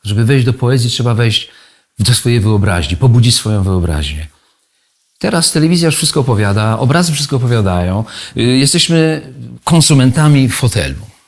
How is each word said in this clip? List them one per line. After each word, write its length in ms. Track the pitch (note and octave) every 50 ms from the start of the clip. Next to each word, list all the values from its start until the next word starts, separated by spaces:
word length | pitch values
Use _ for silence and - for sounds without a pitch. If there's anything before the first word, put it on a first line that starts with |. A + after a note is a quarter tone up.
| _
Żeby 220 | G2+ G2+ A2 A2+
wejść 200 | B2 C#3 C3+ A#2+
do 80 | B2 A#2+
poezji, 360 | - - A#2+ C3 C3 A#2 A#2+
trzeba 240 | - - A#2+ A#2+ A#2
wejść 360 | G#2+ A#2+ A2+ A2 - - - - - - _ _ _ _ _ _ -
w, 40 | G#2
do 100 | - A#2+
swojej 260 | - - B2 A#2+ A#2+
wyobraźni, 580 | G2 A2 A2 G2+ G2 G2+ F#2 F2 D#2+ - F2
pobudzić 380 | - C3+ B2+ A2+ A#2+ A2+ B2 A#2+
swoją 280 | - - G#2+ G#2+ G2+ F#2+
wyobraźnię. 640 | G2 F#2+ F#2 E2+ E2 D#2+ D2+ D2 C#2+ D2+ D2+ D#2 D#2 _ _ _ _ _ _ _ _ _ _ _ _ _ _ _ _ _ _
Teraz 320 | - G3+ G#3+ E3+ D#3+ -
telewizja 340 | - D#3+ D3+ D#3+ F3+ E3+ E3+
już 100 | D#3+ C#3+
wszystko 240 | - - - - D3+
opowiada, 600 | C3 B2+ A#2 G2+ G#2+ G2+ G2 G#2+ G#2+ A2 A2 A2
obrazy 340 | C3 A#2+ C#3 E3+ F3+ E3 D3+
wszystko 220 | C#3 - - C#3+
opowiadają. 720 | B2+ B2 A#2+ A#2+ A2+ G2+ F#2+ F2+ F2+ F2 F2+ F#2+ G#2 A2+ - - - - - -
Y, 40 | -
jesteśmy 800 | A#2 A#2+ B2+ C3 C#3 C#3 - E3+ - - E3 E3 D#3+ D#3+ D#3+ C#3+ - C#3 B2+ C#3 A#2+ A#2+ A#2+ A#2 _
konsumentami 840 | - F3+ E3 D3 - D#3 C3+ B2+ C3 B2+ E3 D3+ D3+ D3 C#3 C3 A#2+
w 60 | -
fotelu. 580 | - - A#2 - G#2+ D#2 C2+ C2+ C2 - - _ _ _